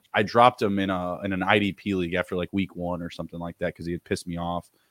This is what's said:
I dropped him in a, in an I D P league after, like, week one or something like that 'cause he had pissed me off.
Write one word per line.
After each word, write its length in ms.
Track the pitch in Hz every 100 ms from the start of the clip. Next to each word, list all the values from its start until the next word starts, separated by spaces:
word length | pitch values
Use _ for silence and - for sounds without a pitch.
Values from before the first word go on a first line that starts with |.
| _
I 120 | 107
dropped 360 | 101 117 123 -
him 200 | 107 98
in 100 | 95
a, 300 | 92 90 87
in 100 | 101
an 120 | 92
I 160 | 92 107
D 100 | 101
P 220 | - 101
league 200 | 92 85
after, 200 | 90 -
like, 140 | 90 87
week 240 | 98 92
one 260 | 90 87 87
or 80 | 85
something 300 | - 82 85
like 180 | 85 -
that 180 | 87 -
'cause 100 | 82
he 60 |
had 100 | 87
pissed 240 | - 101 90
me 120 | 85
off. 300 | 85 87 - _ _